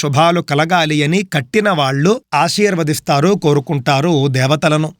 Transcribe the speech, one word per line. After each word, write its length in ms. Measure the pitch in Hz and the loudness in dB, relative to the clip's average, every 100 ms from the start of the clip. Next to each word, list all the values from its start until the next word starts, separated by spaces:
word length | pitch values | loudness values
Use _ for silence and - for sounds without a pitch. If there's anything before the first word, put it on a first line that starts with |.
శుభాలు 420 | 147 139 170 175 170 | 0 2 2 2 -2
కలగాలి 480 | 143 165 180 156 151 147 | -2 0 0 0 0 0
అని 140 | 185 190 156 | -2 -4 -6
కట్టిన 320 | 123 220 208 165 | -2 -2 0 0
వాళ్ళు 320 | 135 139 165 240 - 151 | 0 0 0 0 -2 -2
ఆశీర్వదిస్తారు, 880 | 165 196 208 180 156 151 - 143 170 196 165 | 0 0 0 0 -2 -2 -2 0 2 2 2
కోరుకుంటారు 680 | 143 131 143 127 139 165 151 139 131 | 0 0 -4 -2 0 0 0 0 0
దేవతలను. 520 | 135 151 165 151 156 - | 0 0 0 0 -2 -8